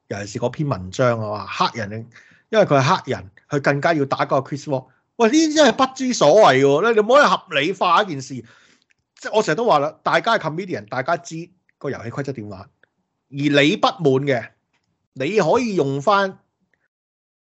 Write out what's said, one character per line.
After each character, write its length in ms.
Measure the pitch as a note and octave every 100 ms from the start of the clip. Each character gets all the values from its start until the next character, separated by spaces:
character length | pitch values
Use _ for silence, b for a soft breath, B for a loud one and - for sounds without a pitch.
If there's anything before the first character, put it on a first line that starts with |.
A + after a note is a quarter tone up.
| _
尤 100 | G#2
其 60 | G2+
是 120 | A#2
嗰 100 | A#2+
篇 180 | C#3+ D3
文 220 | G2 F#2
章 280 | A2 B2 A#2
啊 100 | G#2+ G#2
嘛， 80 | -
黑 320 | - F#3 A2+
人， 260 | G2+ A2 A2+ b b b b
因 80 | A3
為 60 |
佢 160 | E3+ C#3
係 20 | C3 F#3
黑 160 | -
人， 180 | G#2 F#2 _ _
佢 100 | C#3+
更 220 | C#3+ C#3+
加 100 | E3
要 120 | D#3+
打 140 | C3+ C3+
嗰 220 | C#3+ D3
個 100 | C3
Chris 140 | C#3 D#3
Rock。 200 | C3 b b b -
喂， 120 | A3
呢 60 |
啲 200 | D#4 D#4+ D4+
真 100 | C4+
係 40 |
不 220 | A3 B3+ -
知 180 | B3+
所 140 | A3+ D3
謂 340 | G3+ F3+ C3
喎， 240 | C#3 C#3+ A3+
你， 60 |
你 60 | A3+
唔 40 | G#3
可 120 | C#4
以 60 | A3
合 340 | F#3 - D3
理 120 | D#3+
化 300 | F3+ F#3 E3+
一 40 | G#3
件 160 | C3+
事。 120 | B2+ B2+ A2 b b b b _ _ _
即 80 | B3
係 80 | A3
我 60 |
成 100 | F#3
日 40 | D#3
都 100 | A#3
話 140 | D3+
啦， 180 | C#3 -
大 160 | D#3 E3
家 180 | A3+ G#3+
係 100 | D#3
comedian， 400 | D#3+ G3 A#2+ G#2
大 140 | C3
家 140 | C3 E3+
知 340 | - D#3+ E3+ _ _ _
個 140 | C#3+
遊 100 | A2
戲 40 | A2+
規 120 | D3
則 100 | C#3
點 140 | C3 G#2
玩。 120 | F#2+
而 80 | - _ _ _ _ _ _
你 200 | C#3 D3 C#3+ D3 G#3
不 100 | -
滿 380 | - C#3+ C3 C#3+
嘅， 200 | A#2+ A2 _ _ _ _ _ _
你 220 | B2+ C#3+ G#3+
可 180 | D#3+ A#3
以 160 | A#3+
用 260 | F3+ C#3 C#3
返 380 | F3 G3 G3 F#3+ _ _ _ _ _ _ _ _ _ _